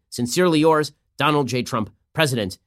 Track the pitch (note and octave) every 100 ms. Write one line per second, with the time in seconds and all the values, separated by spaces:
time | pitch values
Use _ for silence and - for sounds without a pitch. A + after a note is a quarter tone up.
0 | _ - A#2+ F3+ F3+ D#3 D#3+ D#3 D3 _
1 | _ - D3 D3 B2+ B2+ A#2+ A#2+ G2+ _
2 | _ - D#3 B2 G2 -